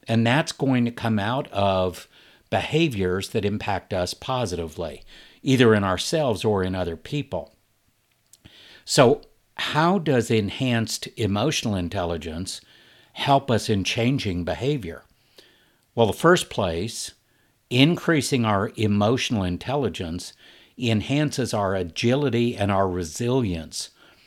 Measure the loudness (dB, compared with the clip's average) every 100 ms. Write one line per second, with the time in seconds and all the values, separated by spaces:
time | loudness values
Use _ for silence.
0 | -2 0 2 2 0 -2 0 2 0 -2
1 | -2 0 0 -4 -4 0 2 2 0 -4
2 | -14 _ -20 _ _ -4 0 0 2 0
3 | 0 -2 -2 -2 -2 -2 -4 -4 -4 -4
4 | -4 -6 -6 -4 -2 -4 -6 -8 -10 -10
5 | -18 -20 -20 -6 2 6 6 6 4 0
6 | 0 0 0 0 0 0 0 -2 -4 -8
7 | -8 -8 -6 -8 -8 _ _ _ _ _
8 | _ _ _ _ -20 -20 -20 -18 0 6
9 | 6 4 -2 _ _ -8 -2 0 2 2
10 | 2 0 2 0 0 -2 0 0 -2 -6
11 | -10 -4 -2 0 -2 -2 -2 -2 -2 -4
12 | -4 -4 -6 -8 -8 -12 -16 -20 -20 -20
13 | _ -4 2 2 2 0 0 -2 0 0
14 | 0 0 -2 -4 -4 -4 -4 -4 -6 -14
15 | -18 _ _ -20 _ _ _ _ _ 2
16 | 2 4 4 4 2 -4 -2 -2 -4 -8
17 | -12 -14 _ _ _ _ -2 4 4 4
18 | 0 0 2 0 2 2 0 0 2 4
19 | 4 2 0 0 0 -2 -4 -2 -2 -4
20 | -8 -8 -10 -18 -20 -20 _ -4 0 0
21 | 0 0 0 -2 -2 0 0 0 -4 -2
22 | 0 2 2 2 0 0 0 2 0 -2
23 | -6 -4 -2 0 0 -4 -8 -12 -12 _
24 | -20 _